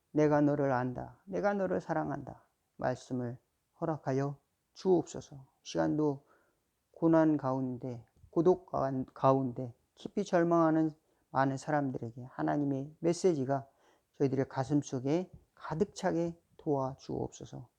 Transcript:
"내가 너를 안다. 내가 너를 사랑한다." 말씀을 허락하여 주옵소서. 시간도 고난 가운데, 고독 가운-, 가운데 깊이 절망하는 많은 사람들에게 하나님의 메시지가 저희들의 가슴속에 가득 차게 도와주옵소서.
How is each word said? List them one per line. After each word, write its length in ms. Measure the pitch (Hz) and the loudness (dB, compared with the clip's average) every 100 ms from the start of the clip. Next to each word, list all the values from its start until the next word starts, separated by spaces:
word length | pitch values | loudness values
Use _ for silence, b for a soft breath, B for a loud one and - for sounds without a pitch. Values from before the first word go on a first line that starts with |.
| _ | _
"내가 320 | 147 151 147 | 2 4 4
너를 300 | 147 147 139 | 4 2 2
안다. 480 | 123 127 123 127 - - | 0 -2 -6 -10 -14 -10
내가 280 | 175 202 | -2 0
너를 260 | 202 185 185 | 0 -2 -2
사랑한다." 600 | - 110 151 139 - - _ _ _ - | -2 -4 -4 -6 -10 -16 _ _ _ -6
말씀을 600 | 131 127 - 127 120 127 _ _ _ - | -4 -4 -6 -6 -6 -10 _ _ _ -8
허락하여 560 | 165 147 143 135 139 139 _ _ _ | -6 -4 -2 -2 -2 -6 _ _ _
주옵소서. 640 | - 190 170 - - - 139 131 _ | -4 2 2 0 -8 -14 -20 -20 _
시간도 640 | - 165 160 151 151 139 _ b b b b _ _ | -8 -2 0 2 0 -2 _ b b b b _ _
고난 440 | - 165 160 160 147 | 0 4 6 4 2
가운데, 640 | 131 131 127 123 131 117 - _ - | 0 -2 -4 -6 -8 -10 -14 _ -6
고독 340 | 170 170 180 - | 2 4 2 0
가운-, 400 | 143 135 131 131 | -4 -2 -2 -6
가운데 580 | - 135 135 131 123 123 - _ | 0 4 4 0 -6 -10 -12 _
깊이 320 | _ - 214 196 | _ -8 -6 0
절망하는 720 | 180 170 170 160 160 160 151 _ _ _ | 2 4 4 4 4 0 -2 _ _ _
많은 280 | 135 135 135 | 0 0 -2
사람들에게 680 | - 147 135 135 117 123 127 | -2 -2 0 -4 -8 -12 -14
하나님의 640 | - 156 147 143 135 147 - | -6 -2 0 -2 -2 -6 -4
메시지가 720 | 165 170 190 147 127 139 - b b b b - | -2 2 2 2 0 -2 -4 b b b b -2
저희들의 320 | 139 131 127 | 0 2 -2
가슴속에 800 | 135 127 147 - 131 135 170 185 - _ | -2 0 0 0 -4 0 0 -2 -12 _
가득 400 | _ - 156 202 | _ -6 -2 -4
차게 420 | - 185 165 170 165 _ - | -2 -2 0 -2 -6 _ -8
도와주옵소서. 1120 | 156 139 131 139 - 131 123 - 139 135 123 | -2 -2 -2 -6 -8 -6 -6 -10 -16 -16 -18